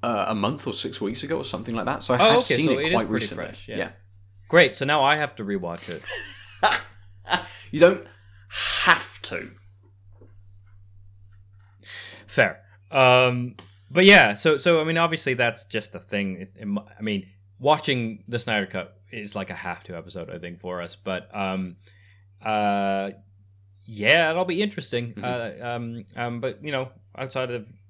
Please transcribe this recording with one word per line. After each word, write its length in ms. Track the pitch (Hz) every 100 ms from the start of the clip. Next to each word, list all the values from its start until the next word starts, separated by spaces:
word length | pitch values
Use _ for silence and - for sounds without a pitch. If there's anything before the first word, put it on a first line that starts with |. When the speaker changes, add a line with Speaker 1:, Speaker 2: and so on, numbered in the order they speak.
Speaker 1:
uh, 220 | 117 110 95
a 60 |
month 320 | 107 101 143 -
or 60 |
six 260 | 95 - -
weeks 240 | 101 233
ago 140 | 151 160
or 80 |
something 300 | 139 - 113
like 100 | 113
that. 180 | 131 143
So 120 | -
I 20 | 123
Speaker 2:
Oh, 80 |
Speaker 1:
have 120 | 214 233
Speaker 2:
okay, 180 | 254 127
Speaker 1:
seen 100 | 156
Speaker 2:
so 60 | 135
Speaker 1:
it 80 | 160
Speaker 2:
it 0 |
is 60 |
Speaker 1:
quite 120 | 170 110
Speaker 2:
pretty 160 | 110
Speaker 1:
recently. 200 | 107 87
Speaker 2:
fresh, 240 | 82 - -
yeah. 80 | 104
Speaker 1:
Yeah. 140 | - - - - - - -
Speaker 2:
Great, 260 | 165 147
so 120 | - 139
now 160 | 151
I 140 | 135 151
have 200 | 147 -
to 80 |
rewatch 440 | 101 101 87 85 -
it. 120 | 85 - - - - - -
Speaker 1:
<laughs> 180 | 214 - - - - - - 175 - - -
You 100 | 151
don't 260 | 170 196 - - - - - - - -
have 360 | - 170 - -
to. 280 | - - - - - - - _ - - - - - - - - - - - - - - - - - _ - - - - -
Speaker 2:
Fair. 360 | - 107 - - - _
Um, 680 | 139 127 127 127 123 123 - - - _
but 140 | 147
yeah, 300 | 190 202 117
so, 220 | 104 165 147
so, 240 | 175 165
I 40 |
mean, 140 | 156 165
obviously 360 | 165 160 147
that's 300 | 123 120 117
just 300 | - 110 -
a 60 | 98
thing. 360 | - 101 98 92
It, 100 | 95 -
it 100 | 107
mu-, 160 | 101 - -
I 40 |
mean, 240 | 107 101 - _ _ _
watching 680 | 131 156 156 127 113 104 -
the 100 | 120
Snyder 280 | - 107 95
Cut 320 | 98 87 - _
is 240 | 117 104
like 160 | 101 95
a 40 |
have 280 | 87 90 85
to 120 | - 87
episode, 340 | 85 95 82
I 80 | 87
think, 220 | 87 87
for 200 | 90 90
us. 160 | 85 -
But, 320 | - 92 90
um, 420 | 104 98 95 92 87 - _ - - _ _
uh, 680 | 110 107 104 101 98 98 98 95 - _ _ _ _ _
yeah, 460 | - 107 107 160 160
it'll 140 | 170
be 180 | 185 175
interesting. 520 | 208 202 - 120 117
Speaker 1:
Mm-hmm. 500 | 104 123 123 113 -
Speaker 2:
Uh, 40 | 120
um, 360 | 120 117 117 104 -
um, 240 | 120 117
but, 220 | 131 -
you 80 | 151
know, 180 | 135 131 - _ -
outside 340 | 131 131 127
of 160 | 120 107 -